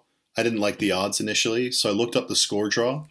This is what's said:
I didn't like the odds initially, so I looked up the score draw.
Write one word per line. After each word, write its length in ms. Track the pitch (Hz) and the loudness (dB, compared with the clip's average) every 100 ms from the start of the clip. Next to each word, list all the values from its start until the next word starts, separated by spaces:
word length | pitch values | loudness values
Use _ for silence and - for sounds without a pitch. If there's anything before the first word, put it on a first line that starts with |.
| _ _ _ - | _ _ _ -2
I 60 | |
didn't 160 | 117 113 | 0 0
like 180 | 104 98 | -2 0
the 140 | 104 | 0
odds 260 | 92 101 101 | 2 0 -2
initially, 520 | 107 104 117 113 123 | -2 0 0 0 -2
so 160 | - 113 | 0 0
I 20 | |
looked 220 | 101 117 131 | 2 0 0
up 120 | - | 0
the 80 | 95 | 0
score 320 | - 104 104 | 2 0 0
draw. 380 | 120 120 139 151 | 0 0 -2 -8